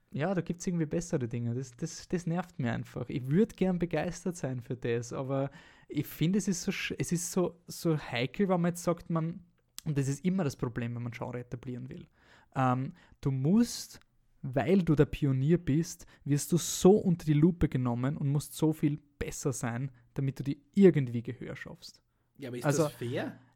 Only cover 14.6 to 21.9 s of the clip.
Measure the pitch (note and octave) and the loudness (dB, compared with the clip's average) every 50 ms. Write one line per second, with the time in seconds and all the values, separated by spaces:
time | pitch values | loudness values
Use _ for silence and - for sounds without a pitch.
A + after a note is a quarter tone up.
14.6 | A2+ - F#3 G3+ F3 E3+ D#3 C3+ D3 - - - - C#3 C3 C3 C3+ D3 F3 E3+ | 2 4 4 4 6 6 6 6 4 4 2 0 0 2 2 2 2 2 2 2
15.6 | F3 - C3+ D#3 E3 - - - - - - _ _ C#3 C#3 C#3+ - - - E3 | 2 2 2 2 0 -2 -6 -12 -18 -20 -20 _ _ 0 0 0 2 0 0 0
16.6 | - - - - - F3+ G#3 G#3 - F#3+ E3+ - - D3+ D3+ D3 D3+ F3+ F#3 - | 0 -2 -2 6 8 8 8 8 6 2 0 0 2 2 4 6 6 6 6 4
17.6 | - D3+ - C3 B2+ B2 A#2+ A#2+ B2 C3+ D3 - C#3+ C#3 C#3+ D3 - - - - | 0 0 0 0 0 0 0 0 0 -2 -2 -2 0 0 0 0 -2 -4 -4 0
18.6 | - D#3 D#3 - - E3 D3 D3+ - _ _ _ - - - - - D3+ B2 - | 0 0 2 2 0 -2 -2 -2 -8 _ _ _ -10 -8 -8 -4 -4 -4 -4 -2
19.6 | - B2 A#2 A#2 C3+ C#3 - - _ _ _ - C#3 C3+ C3+ - - C#3 C#3 - | -4 -6 -4 -4 -6 -6 -8 -14 _ _ _ -4 -4 -2 -4 -4 -6 -6 -6 -6
20.6 | _ _ _ G3+ G3 F#3 D3+ D3+ C3+ A#2+ A#2 A#2+ A#2 - B2 - - - - - | _ _ _ 8 10 10 10 8 2 0 -2 -6 -6 -6 -10 -10 -10 -12 -12 -12
21.6 | - - - - - - | -12 -16 -16 -18 -20 -20